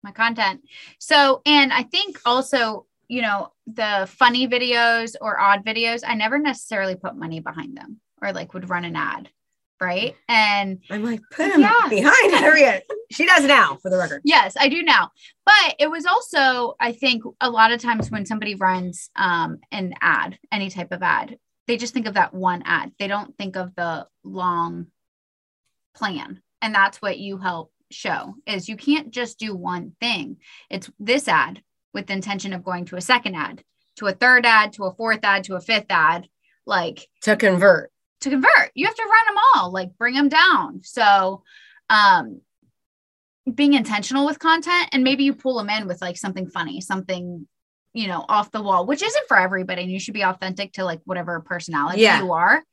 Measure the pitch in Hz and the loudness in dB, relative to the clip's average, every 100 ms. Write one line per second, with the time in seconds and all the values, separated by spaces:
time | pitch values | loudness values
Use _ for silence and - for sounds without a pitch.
0 | 202 202 226 226 202 190 _ - - _ | -18 -2 -2 0 -4 -4 _ -20 -20 _
1 | - 302 277 269 294 294 269 247 254 359 | 2 4 6 2 4 4 4 0 -2 -4
2 | 403 - 240 247 262 - 226 214 _ _ | -6 -4 0 0 0 -2 -2 -6 _ _
3 | _ 247 226 202 202 _ - 220 214 202 | _ -6 -4 -4 -6 _ -18 -6 -2 -2
4 | 190 - 247 247 254 247 247 240 233 233 | -4 2 4 4 0 0 0 2 2 0
5 | 226 226 220 202 196 202 208 220 233 233 | -4 -8 -6 0 2 2 0 -4 -4 -4
6 | - 226 214 277 294 240 - 208 190 185 | -6 -4 -2 0 -2 -4 -6 -4 -4 -6
7 | 185 - 160 165 160 160 - - - - | -10 -10 -10 -10 -10 -12 -14 -16 -18 -20
8 | _ _ 202 180 180 185 185 180 175 165 | _ _ -8 -8 -10 -14 -8 -6 -6 -6
9 | 139 - - _ _ _ _ _ 180 180 | -6 -8 -14 _ _ _ _ _ -4 -4
10 | 233 - - 226 214 202 196 190 _ 208 | -6 -8 0 2 2 0 -2 -8 _ -8
11 | 226 226 _ - 381 359 403 466 403 214 | -6 -6 _ -4 2 6 6 6 2 2
12 | 240 508 440 349 294 311 269 190 - - | 4 6 6 4 6 6 6 2 -6 -14
13 | - - 339 359 277 277 175 139 190 185 | -12 -4 4 4 6 4 4 0 -4 -2
14 | 170 147 285 311 - - 285 320 339 233 | -2 -2 4 4 4 2 0 2 2 2
15 | 175 _ - _ - 415 339 - 302 330 | 2 _ -20 _ 4 6 6 0 -2 0
16 | 339 403 494 320 269 254 480 605 233 233 | 0 0 0 2 2 2 -4 -2 -4 0
17 | 262 240 - - 247 233 226 240 240 226 | -2 -2 -6 -6 -4 4 4 4 -2 -2
18 | - 214 190 220 214 196 190 185 180 175 | -2 -6 -6 -6 -6 -2 0 0 -4 -10
19 | - - 190 170 165 160 _ 208 185 - | -14 -4 -2 0 -2 -6 _ -8 -8 -2
20 | 170 135 80 190 _ 208 190 185 175 180 | 0 0 -4 -10 _ -6 -6 -8 -10 -6
21 | 170 147 - 233 _ _ - 233 233 254 | -2 -2 -4 -16 _ _ -6 -6 -4 -6
22 | 214 196 175 185 185 175 175 170 - _ | -4 -2 -2 0 -2 -2 -4 -4 -4 _
23 | 202 202 214 _ 196 190 180 180 170 160 | -6 -6 -8 _ -10 -8 -10 -6 -6 -6
24 | - _ - 190 180 175 170 170 170 _ | -12 _ -14 -6 -4 -2 -4 -6 -14 _
25 | _ _ _ _ _ _ _ _ _ _ | _ _ _ _ _ _ _ _ _ _
26 | 214 160 - 185 _ _ 220 214 196 - | -8 -8 -12 -18 _ _ -2 2 0 0
27 | 202 - 196 196 190 170 160 _ _ - | -8 -8 -10 -8 -8 -8 -12 _ _ -12
28 | 208 160 - 196 - 202 175 214 - 302 | -8 -8 -8 -16 -10 -10 -8 -8 -2 -2
29 | 294 254 240 - 220 190 180 180 170 _ | -2 -8 -10 -8 -10 -8 -8 -8 -10 _
30 | 240 202 143 - _ - _ 190 - _ | -6 -6 -8 -14 _ -20 _ -14 -14 _
31 | 208 294 - 160 131 185 _ _ _ 202 | -2 -2 0 0 0 -6 _ _ _ -12
32 | 190 196 190 202 196 185 185 175 180 180 | -8 -8 -6 -8 -8 -8 -8 -8 -8 -12
33 | 180 247 220 175 147 - _ _ _ - | 0 0 0 -8 -8 -10 _ _ _ -8
34 | 208 185 247 247 240 220 208 208 190 185 | -6 0 4 4 6 4 2 -4 -10 -6
35 | 226 220 214 196 190 185 175 220 214 180 | -4 -2 0 -2 -2 -10 -4 -4 0 2
36 | 160 175 180 _ _ _ - 196 165 - | 2 0 -6 _ _ _ -4 -2 -2 -10
37 | - _ - 214 214 180 196 165 - _ | -20 _ 0 2 4 6 6 6 2 _
38 | _ _ 277 277 339 587 - - 370 440 | _ _ -4 2 6 4 2 -2 -4 -2
39 | 440 440 453 403 480 494 180 185 180 _ | 2 2 4 2 4 4 2 -6 -8 _
40 | 240 254 285 311 370 285 170 185 - - | -2 2 2 4 4 2 -2 -10 -12 0
41 | 214 202 190 196 _ - _ _ _ 214 | 4 4 2 -4 _ -20 _ _ _ 4
42 | 202 180 117 - _ _ _ _ _ _ | 6 4 2 -14 _ _ _ _ _ _
43 | _ _ _ _ - 233 285 285 226 214 | _ _ _ _ -8 0 4 4 2 -4
44 | 202 269 285 311 330 330 330 349 330 269 | -2 -2 -2 0 2 2 2 -2 0 0
45 | 254 277 277 277 262 233 202 214 202 180 | 2 2 0 0 -4 -4 -4 -6 -6 -8
46 | 180 180 196 185 185 180 160 - 185 190 | -8 -8 -8 -8 -8 -8 -8 -10 -8 -8
47 | 185 185 180 175 - _ _ _ _ 233 | -6 -8 -8 -12 -16 _ _ _ _ -8
48 | 202 175 - 214 202 220 202 185 196 285 | -6 -6 -2 -2 -2 -6 0 0 2 -2
49 | 415 523 571 214 185 190 185 185 180 185 | -2 -2 2 2 2 -2 -6 -6 -6 -6
50 | 190 208 190 185 190 185 196 - 185 165 | -8 -4 -2 -2 -8 -8 -10 -6 -6 -6
51 | 180 180 170 170 165 175 165 156 147 185 | -8 -8 -6 -8 -8 -10 -6 -4 -2 4
52 | 220 180 185 160 185 294 - | 4 4 2 2 4 2 0